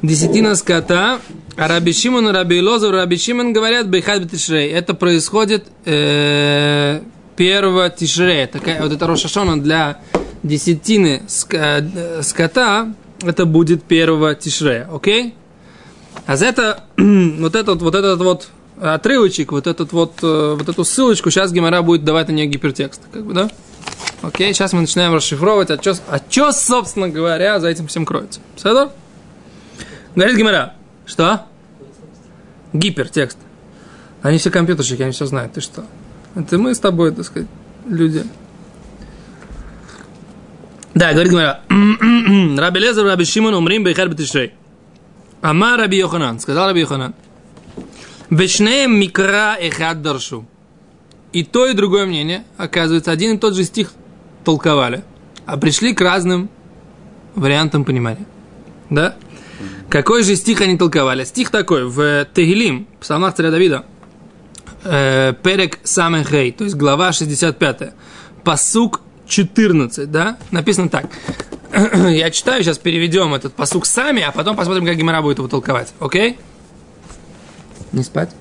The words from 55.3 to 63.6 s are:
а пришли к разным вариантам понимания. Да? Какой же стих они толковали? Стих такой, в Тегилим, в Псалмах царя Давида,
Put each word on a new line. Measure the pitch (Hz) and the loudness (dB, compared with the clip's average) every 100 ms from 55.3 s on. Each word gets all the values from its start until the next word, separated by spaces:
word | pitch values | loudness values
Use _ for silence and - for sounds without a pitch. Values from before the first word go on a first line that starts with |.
| - - | -20 -10
а | 143 | -2
пришли | 156 143 226 | 0 0 0
к | 208 | 2
разным | 180 185 175 180 196 - - - - - - - - - | 2 2 0 -2 -4 -12 -20 -20 -20 -20 -20 -20 -14 -2
вариантам | 139 143 156 147 135 | 0 2 2 0 0
понимания. | 131 117 113 208 - - - - - - | 0 -2 -6 -12 -18 -20 -20 -20 -20 -4
Да? | 147 170 - - - - - 98 95 95 | -2 -2 -4 -20 -20 -20 -16 -16 -16 -2
Какой | 147 139 233 | 0 2 2
же | 196 196 | 4 2
стих | 226 202 | 2 2
они | 196 180 | 2 2
толковали? | 180 156 135 127 131 | 2 2 0 0 -4
Стих | - 247 | -4 -2
такой, | 214 196 160 123 | 0 0 0 0
в | 123 147 147 143 | 0 0 0 -2
Тегилим, | - 165 196 233 131 208 - | 0 2 2 0 -2 -8 -18
в | |
Псалмах | - 156 190 - | -6 -2 -2 0
царя | 165 | 0
Давида, | 160 | 2